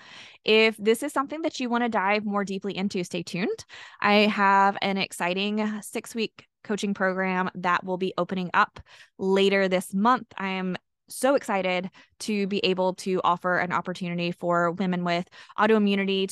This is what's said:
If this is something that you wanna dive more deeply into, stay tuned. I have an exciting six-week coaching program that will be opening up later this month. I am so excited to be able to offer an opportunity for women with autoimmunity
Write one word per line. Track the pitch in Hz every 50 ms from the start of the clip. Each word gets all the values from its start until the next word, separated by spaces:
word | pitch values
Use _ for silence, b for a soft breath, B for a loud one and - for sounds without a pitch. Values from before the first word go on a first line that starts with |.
| B B B B B B B B B
If | - 214 220 220 220 214 -
this | 202 214 226 -
is | 294 294 -
something | 285 - 185 294 311 330
that | 311 - -
you | 262 240
wanna | 233 233 240 233
dive | 220 208 185 196 208 214 208
more | 214 202 202 202
deeply | 185 196 190 - 202 185
into, | - 190 202 - 196 175
stay | - - 180 170
tuned. | - - 170 196 339 453 - - B B B B B B B
I | B 208 208
have | 208 208 208 214 208 202 196 196 196 196 196 202 -
an | - 196 190 196
exciting | 180 - - - 175 175 180 190 196 208 208 214 214 214 214 208
six-week | 180 - - 240 - - - 233 220 - _ - - _ _ _ -
coaching | - 214 196 - 202 202
program | - 196 190 185 185 190 190 185 185 185 185 -
that | 180 180 180 175 175 -
will | 190 185 180
be | 190 185 - -
opening | 180 - 196 185 180 170 -
up | 190 208 - - - - B B B B B B -
later | 196 190 190 196 196 196 190 196 196 190
this | 185 180 190 - -
month. | 190 208 233 262 247 - - - -
I | 190 190
am | 190 190 185 185 180 - _ _ _ _ _ -
so | - - - 262 285
excited | 262 - - 208 196 185 185 180 180 180 190 b b b b b -
to | - - 214 202 202 185
be | 202 196
able | - 185 185 185 185 185 180
to | - - 196 185 185 -
offer | 160 175 180 - 180 180 170
an | - 180
opportunity | - 160 170 - 180 - 185 175 175 175 175 170
for | 170 - - 175 175 170 175 170
women | 170 180 202 185 180 180 175
with | 175 170 170 175 - B B B B B -
autoimmunity | 208 214 220 214 208 202 196 196 196 190 196 190 190 190